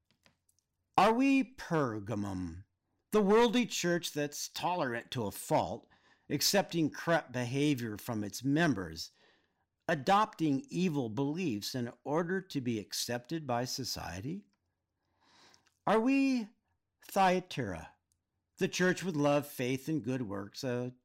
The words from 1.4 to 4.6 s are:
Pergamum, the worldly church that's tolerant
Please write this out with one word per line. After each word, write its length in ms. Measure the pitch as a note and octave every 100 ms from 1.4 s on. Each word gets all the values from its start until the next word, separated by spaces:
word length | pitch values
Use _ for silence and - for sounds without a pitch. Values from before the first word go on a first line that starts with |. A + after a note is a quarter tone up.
Pergamum, 1200 | B3+ - - E3 C3+ G#2+ G2 A2 G2+ F#2+ F2+ E2 - _ _ _ _
the 100 | G#3+
worldly 440 | G3 A3 A#3+ A#3+ A#3
church 480 | - F3 E3+ E3+
that's 360 | D3 D3 - -
tolerant 640 | -